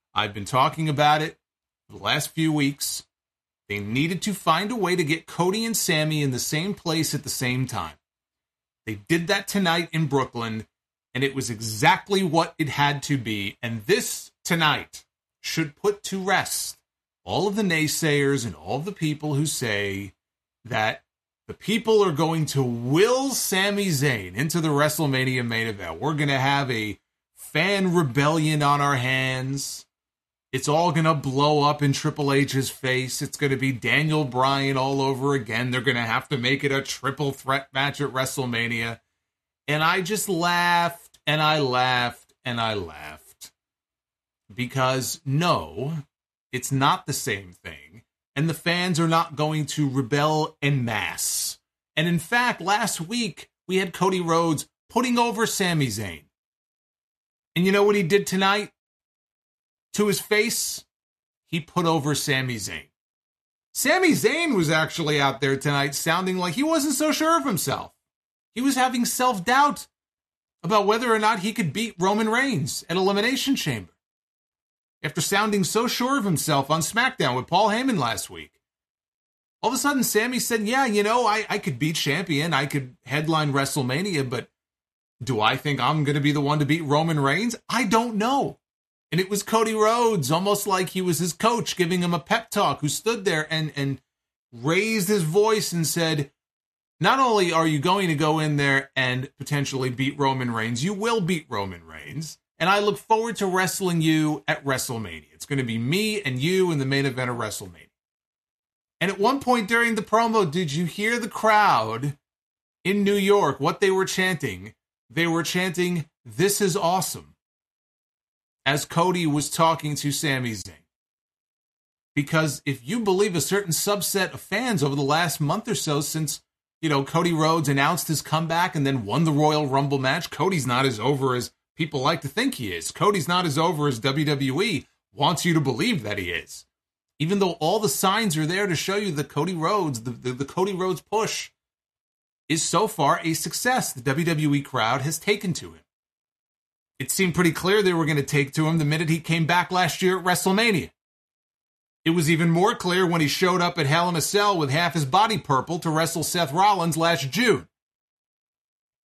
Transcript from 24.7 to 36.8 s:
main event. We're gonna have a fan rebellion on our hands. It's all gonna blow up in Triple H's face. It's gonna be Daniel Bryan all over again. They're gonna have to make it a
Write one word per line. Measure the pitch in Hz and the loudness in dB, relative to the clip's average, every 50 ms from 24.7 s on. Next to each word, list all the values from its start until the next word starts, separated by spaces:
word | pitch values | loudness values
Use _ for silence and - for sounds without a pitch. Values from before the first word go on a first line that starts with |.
| 143 143 151 151 151 - 160 139 135 131 131 131 127 127 120 | 2 2 2 2 2 0 0 0 0 0 0 0 0 -2 -2
main | 117 113 113 113 | -2 -2 -2 -2
event. | 113 104 98 90 82 80 85 | -2 -4 -6 -8 -10 -6 -4
We're | 120 151 156 | -4 -2 -2
gonna | 143 151 139 139 127 | 0 0 0 0 0
have | 131 139 143 143 143 127 | 0 2 0 0 0 -2
a | 123 110 107 104 95 - _ _ _ _ _ _ _ | -2 -2 -4 -4 -6 -10 _ _ _ _ _ _ _
fan | - - - - 151 170 196 202 196 190 185 | -20 -12 -4 -2 0 0 0 0 0 2 2
rebellion | 170 175 160 127 110 143 139 151 165 160 151 156 156 147 | 2 2 2 2 2 2 2 2 2 2 2 2 2 2
on | 147 143 143 143 | 2 2 4 4
our | 143 143 139 | 2 2 2
hands. | 123 123 127 131 131 131 131 131 127 127 135 139 135 - - - - - _ _ _ _ _ _ _ _ _ _ _ _ _ | 0 0 0 0 0 0 0 -2 -2 -4 -4 -4 -6 -6 -8 -10 -14 -16 _ _ _ _ _ _ _ _ _ _ _ _ _
It's | - 131 - 151 | -6 -2 0 2
all | 143 165 175 175 | 2 2 2 2
gonna | 139 165 160 160 160 | 2 2 2 2 2
blow | 139 - 139 127 139 143 151 151 147 143 | 0 -2 -2 0 2 2 4 4 4 4
up | 147 151 147 | 2 2 2
in | 147 139 | 2 2
Triple | 135 - - 151 143 - 143 139 | 2 0 -2 -4 -2 0 0 2
H's | 135 143 139 - 131 135 123 - | 2 2 2 2 0 -2 -2 -2
face. | - - - 127 127 127 127 127 - - | -4 -4 -2 -2 -2 -2 -2 -4 -6 -6
It's | 143 135 - | -8 -8 -4
gonna | - 147 139 135 | -2 0 0 0
be | 117 135 135 | 0 0 -2
Daniel | 127 107 - 113 123 143 156 156 156 151 147 | -2 -2 0 0 2 2 2 2 2 0 0
Bryan | 123 120 127 131 135 139 139 135 139 139 | 0 0 2 2 2 2 2 0 0 0
all | 131 131 135 139 139 | 0 0 0 0 0
over | 135 135 135 123 135 143 139 | 0 0 0 0 0 0 0
again. | 135 110 117 110 117 123 127 | 0 -2 -2 -2 -2 -2 -2
They're | 123 127 | -2 -2
gonna | 117 139 120 120 | 0 0 -2 0
have | 117 113 113 131 - - | -2 -2 -2 -2 -2 -4
to | 147 123 | -4 -2
make | 120 131 139 135 | 0 0 0 0
it | 143 135 | 0 -2
a | 135 139 | -2 -2